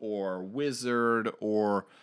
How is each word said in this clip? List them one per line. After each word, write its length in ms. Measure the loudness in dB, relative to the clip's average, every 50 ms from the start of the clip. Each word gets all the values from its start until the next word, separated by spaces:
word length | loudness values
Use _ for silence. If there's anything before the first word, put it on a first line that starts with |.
or 420 | -8 -6 -4 -2 -2 -2 -4 -4 -6
wizard 880 | -8 -6 -4 -4 -4 -4 -4 -2 0 0 2 4 4 2 2 0 -2 -4 -4
or 460 | -2 0 2 2 4 4 4 2 0 -2 -10 -20